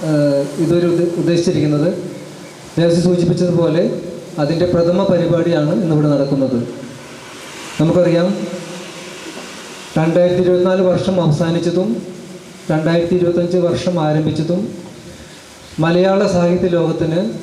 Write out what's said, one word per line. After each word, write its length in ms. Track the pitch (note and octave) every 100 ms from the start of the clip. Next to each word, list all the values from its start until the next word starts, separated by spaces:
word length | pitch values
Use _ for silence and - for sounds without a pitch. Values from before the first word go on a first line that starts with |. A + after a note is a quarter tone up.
| D#3+
ഏഹ്, 340 | D3+ D3 C#3 C#3 -
ഇതൊരു 220 | D#3+ F3 F3
ഉദ്ദ-, 200 | E3+ F3 -
ഉദ്ദേശിച്ചിരിക്കുന്നത്. 680 | D#3 E3+ F#3+ D3+ D3 D3 E3 - - - - - - - - -
ദേവസി 220 | E3+ E3+ F3
സൂചിപ്പിച്ചതുപോലെ 760 | F3 E3 D3+ F3 E3 E3 D#3 A3+ - - - - -
അതിൻ്റെ 240 | D3 E3 F3
പ്രഥമ 320 | E3+ E3+ F#3 F#3+
പരിപാടിയാണ് 600 | F3 E3 E3 E3 E3 D3+ G3
ഇന്നിവിടെ 260 | F3 D3+ D3+
നടക്കുന്നത്. 440 | C#3 C#3 C3+ B2+ B2 A#2 - - - - - - - - - - -
നമുക്കറിയാം, 480 | D#3+ E3+ E3+ E3 F3+ G3+ - - - - - - - - - - - - - - - -
രണ്ടായിരത്തി 440 | E3 E3+ F3+ F3+
ഇരുപത്തിനാല് 380 | F3+ F3+ F#3 F#3 F#3
വർഷം 260 | E3+ - F#3+
അവസാനിച്ചതും 640 | D#3+ D3 E3 E3+ E3+ F3 G3+ A#3 - - - - - - -
രണ്ടായിരത്തി 440 | D3+ E3 E3+ E3+ F3+
ഇരുപത്തഞ്ച് 400 | F3 F3 F3 F3+ E3+
വർഷം 280 | - F3+ F3 D3+
ആരംഭിച്ചതും 540 | D3+ D#3 D3 D#3+ F3+ A3 - - - - - - - - - - -
മലയാള 360 | D#3+ F3 F#3 G3 G#3
സാഹിത്യ 340 | F3 F3 F3+ F3+ E3+
ലോകത്തിന് 440 | D#3+ D#3 D#3+ D#3+ A3 -